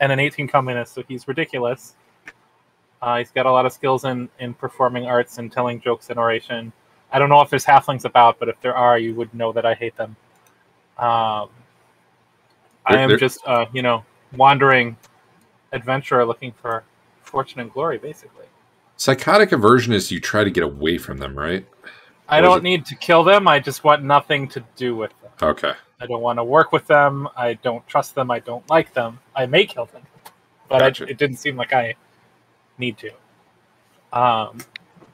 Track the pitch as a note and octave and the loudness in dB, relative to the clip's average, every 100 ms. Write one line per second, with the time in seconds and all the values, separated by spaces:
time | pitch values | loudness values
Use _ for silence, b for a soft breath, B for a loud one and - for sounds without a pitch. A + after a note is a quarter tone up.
0 | C#3 C3+ C#3+ C#3+ C#3 C#3+ B2+ A#2+ A#2 - | 0 0 -2 -4 -2 -2 0 -4 -8 -12
1 | B2 B2+ - C3+ D#3 C3+ A#2+ B2+ - _ | -14 -12 -8 -6 -6 -4 -6 -6 -12 _
2 | _ _ - - _ _ _ _ _ _ | _ _ -20 -20 _ _ _ _ _ _
3 | A#2+ A#2+ A#2+ - B2+ B2+ B2+ - C#3 C3 | -4 -4 -4 -2 2 2 2 -2 -2 -2
4 | C3+ B2+ B2 - B2 A#2+ C3 - B2+ B2 | -4 -8 -10 -12 -14 -10 -10 -2 -2 -2
5 | B2 B2 A#2+ - A#2 C3 B2 A#2+ B2 A#2 | -2 -2 -2 -6 -10 -6 -6 -4 -4 -6
6 | - A#2+ A#2 A2+ - A#2 A#2 - _ _ | -6 -4 -2 -2 -6 -12 -12 -20 _ _
7 | _ C3+ C#3+ C#3+ C#3+ C#3 - C3+ - C3 | _ 0 4 6 4 2 4 4 4 -4
8 | B2+ B2+ A#2+ A2+ A#2 A2+ B2+ B2 B2 A#2+ | 0 4 4 4 -4 -6 -4 0 2 2
9 | A2+ A2+ A2+ A#2 A2+ A2+ A#2 A2+ A#2 - | 0 -6 -10 -6 -6 -2 -2 -2 -6 -10
10 | A2 A2 _ _ _ _ _ _ _ - | -12 -14 _ _ _ _ _ _ _ -6
11 | A#2+ A#2 A2+ G#2+ G#2 _ _ _ _ _ | 0 0 0 -4 -8 _ _ _ _ _
12 | _ _ _ _ _ _ _ _ - C3+ | _ _ _ _ _ _ _ _ 2 4
13 | C3+ C3+ C3 - C#3 B2 A#2 B2+ B2 A#2 | 4 4 2 -2 -2 -2 -2 -4 -2 -2
14 | A2 _ _ B2 C3+ C#3 C#3 C3 A#2 A2+ | -4 _ _ 4 4 6 6 4 2 -6
15 | _ _ _ _ _ _ _ C3+ A#2 C3+ | _ _ _ _ _ _ _ -10 -6 -6
16 | - C3 A#2 A#2 B2+ A2+ A#2+ A2+ - _ | -2 0 0 -2 -12 -14 -8 -8 -10 _
17 | _ _ - C#3 C3 C3+ A#2 B2+ E3 A#2+ | _ _ -10 -8 -6 -10 -12 -8 -6 -6
18 | C#3+ D#3 - - - _ _ _ _ - | -10 -18 -20 -20 -20 _ _ _ _ -6
19 | - C3 - G3 G#3 D3+ G#2+ B2 A#2 G#2+ | -2 -2 2 2 4 2 4 4 4 -2
20 | F#2 F2 - G#2+ G2+ F2+ D#2+ C#2 D#2 E2+ | -2 -6 -4 -2 0 0 -4 -2 -4 -4
21 | - C2+ C#2 C#2 D2+ F#2+ - _ b b | -6 -12 -10 -8 -6 -8 -10 _ b b
22 | b b - D3+ F3+ F3+ F3+ F3+ - D3 | b b -2 4 6 4 2 -2 -4 -8
23 | - E3+ E3+ G3+ F#3 D3 C#3 C3 D3+ D3 | 2 4 6 4 4 2 0 -2 2 2
24 | C#3 C#3+ - D3 C3+ C3+ A#2+ - B2+ A2+ | 4 0 2 -4 -6 -10 -16 -8 -6 -6
25 | G#2+ _ - - D#2+ C#2+ D2 - _ _ | -8 _ -20 -6 -4 -2 -4 -4 _ _
26 | B2 A#2 A#2+ A#2+ A#2+ D3 D#3+ D#3 - D3+ | -10 -6 -4 -2 2 2 2 0 2 4
27 | C#3+ C#3 C#3+ - A#2+ A#2 B2+ A#2 - D3+ | 4 0 -8 -6 -4 -4 -6 -6 -4 -4
28 | - - B2+ A#2 A#2 A#2+ - E3 - - | -4 -4 -4 -6 -8 -12 -2 0 0 -4
29 | A#2 A#2+ _ C3+ B2+ D3+ G#3 - A#2 - | -6 -8 _ -6 -2 0 0 -4 -12 -14
30 | _ _ - _ _ _ - C3+ C3+ C3 | _ _ -20 _ _ _ -2 2 2 0
31 | C3+ C3 C#3+ B2 D3 C3 A#2+ C3 A#2 A2+ | -8 -4 -6 -4 -10 -8 -4 -2 -2 -8
32 | _ _ _ _ _ _ _ - B2 G#2+ | _ _ _ _ _ _ _ -10 -10 -10
33 | G#2+ - _ _ _ _ _ _ _ _ | -14 -20 _ _ _ _ _ _ _ _
34 | _ B2 B2 A2+ G#2+ A2+ - - _ _ | _ -2 0 0 -4 -12 -20 -20 _ _
35 | _ | _